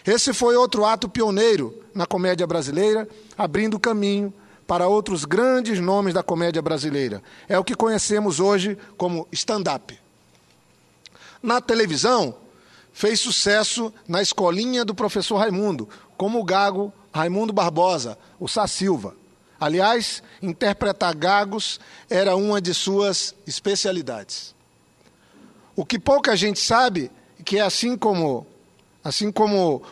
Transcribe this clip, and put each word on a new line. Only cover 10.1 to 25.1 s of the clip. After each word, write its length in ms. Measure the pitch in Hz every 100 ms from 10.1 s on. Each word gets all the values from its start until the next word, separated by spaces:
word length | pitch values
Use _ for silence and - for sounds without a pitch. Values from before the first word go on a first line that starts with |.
| _ _ _ _ _ _ _ _ _ - - - -
Na 180 | 240 240
televisão, 720 | 240 226 208 147 214 247 147 - - _ _ - _
fez 260 | - 208 226
sucesso 760 | 247 - 202 208 208 - 226 - -
na 140 | 175
escolinha 600 | 202 - 180 180 240 247
do 120 | 220 196
professor 420 | 214 208 175 202
Raimundo, 500 | 220 185 208 147 104 - - -
como 220 | 196 233
o 40 |
gago 480 | 180 190 202 190 202 - _
Raimundo 400 | 160 165 190 220
Barbosa, 640 | 202 175 156 180 165 117 104 - -
o 80 | 185
Sá 180 | 220 202
Silva. 500 | - 190 135 98 - _ _ _ -
Aliás, 640 | 151 170 202 240 214 - - -
interpretar 720 | 196 165 214 196 202 190 180 165
gagos 640 | 175 202 202 208 - - - - -
era 260 | 180 196 185
uma 240 | 208 202
de 140 | 180
suas 600 | 170 196 196 202 175 - - -
especialidades. 1120 | - - 196 202 180 135 113 98 - - - _ _ _ _ _